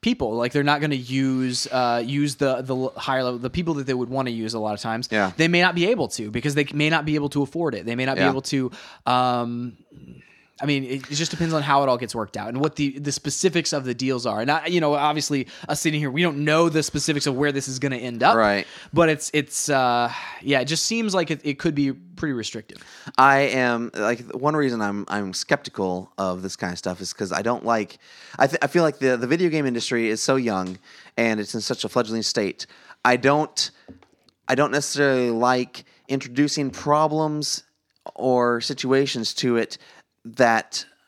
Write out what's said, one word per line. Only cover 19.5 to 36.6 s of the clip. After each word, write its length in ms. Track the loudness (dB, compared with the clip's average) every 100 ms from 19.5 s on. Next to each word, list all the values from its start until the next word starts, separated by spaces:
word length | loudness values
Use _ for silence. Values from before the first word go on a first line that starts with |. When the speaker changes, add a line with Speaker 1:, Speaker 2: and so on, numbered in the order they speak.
| -6 0
Speaker 1:
uh, 420 | 2 4 2 0 -4 -12 -10
yeah, 200 | 0 2
it 40 | 2
just 220 | -2 0
seems 260 | -2 0
like 160 | 0 -2
it, 120 | -4
it 160 | -4 -2
could 160 | -2 0
be 160 | 0
pretty 420 | -2 -12 -8 -4
restrictive. 500 | -4 -6 -10 -14 -20 -20 -18 -6 4
Speaker 2:
I 200 | 6 6
am, 500 | 4 2 2 0 -4
like, 280 | -2 0 -2 -6
one 240 | -2 0 2
reason 260 | 0 0
I'm, 240 | -2 -4 -4
I'm 240 | -6 -6
skeptical 760 | -8 -2 -2 -2 -4 -2 -2 -6 -4
of 240 | -4 -2
this 140 | -8 -8
kind 160 | -8
of 60 | -6
stuff 220 | -6 -6
is 120 | -8
'cause 180 | -8 -4
I 120 | -2
don't 200 | -2 -2
like, 360 | 0 0 0 -10 -20 -20 -18 0
I 80 | 0
th-, 120 | 2
I 60 | 0
feel 140 | 4
like 160 | 2 2
the, 180 | 0 2
the 120 | 0
video 220 | 2 2
game 180 | 2 0
industry 420 | -2 -2 0 0
is 140 | 0
so 140 | 2 2
young 420 | 2 0 -2 -8 -16 -20 -10 0
and 240 | 2 2
it's 140 | -2
in 80 | -6
such 220 | -4 -4
a 60 | -2
fledgling 340 | -2 0 -2
state. 420 | -2 0 -2 -4 -16 -18 -20 0 2
I 120 | 4
don't, 520 | 4 2 0 -4 -6 _ -20 -20 _ _ _ _ -2
I 80 | 2
don't 160 | 2
necessarily 580 | 2 -2 0 2 2 0
like 560 | 2 2 2 -2 -10 -20 _ _
introducing 640 | -6 -4 0 2 2